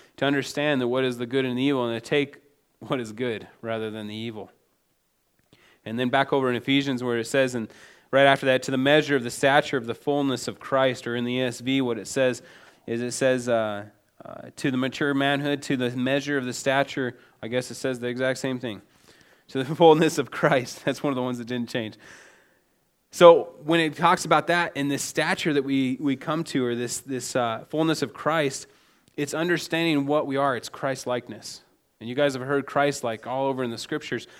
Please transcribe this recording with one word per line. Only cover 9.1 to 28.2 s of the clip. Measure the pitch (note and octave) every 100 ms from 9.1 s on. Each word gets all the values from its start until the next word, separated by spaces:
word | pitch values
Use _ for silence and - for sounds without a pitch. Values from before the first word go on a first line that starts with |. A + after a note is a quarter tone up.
| C#3+
of |
the | A#2+
stature | - C#3 C#3+ - C3+
of | A#2
the | A2
fullness | - C#3+ C#3 B2 -
of | G2+
Christ," | - C3+ C3 B2 A#2+
or | A#2+
in | A#2+
the |
E | B2+
S | B2+ A#2
V, | A#2+ C3+
what | B2+ A2+
it | F#2
says | - C3 A#2 - - - - -
is | A#2
it | B2
says, | A#2+ C3+ B2+ A#2+
uh, | A#2 A2 G#2 G#2 - _ -
uh, | - - - -
"To | D3
the | B2+
mature | C3 A#2+ D3 C#3
manhood, | C#3 C#3+ C#3+ C#3+
to | - C3+
the | B2
measure | B2+ B2+ C#3+ C#3 C#3+
of | B2+
the |
stature," | A#2+ - C3+ C#3 - B2+ A#2 - _
I | A2+
guess | B2 B2+
it |
says | A#2+ C3+ B2
the | A#2+
exact | B2 C3 B2
same | C#3 B2+
thing, | B2 F#2+ - _ _ - _ _ -
"to | C3
the | C3 D3
<laughs> |
fullness | D#3+ D#3 D#3+ D#3+
of | B2+
Christ." | - D#3 C#3+ A#2+ - -
That's | C3+
one | D3
of | C3
the |
ones | B2+ A#2+
that | A#2
didn't | B2 A#2
change. | B2+ A2 - - - - _ _ _ _ _ _ _ _
So | - F3 E3 A2+ -
when | D3+ E3+
it | D#3 D3
talks | E3+ F3+ E3+
about | D#3+ E3
that | E3+ F3 C#3
and | C#3+
this | C#3
stature | - - D#3 F#3 F3
that | C#3+
we, | C3+ C3+ C3 C3
we | D3 C3+
come | - D#3 D#3+
to, | C#3+
or | B2 A#2+
this, | B2 -
this, | - C3 A#2+ C3
uh, | A#2+ A2+ -
fullness | D3+ D#3+ D3+
of | B2+
Christ, | -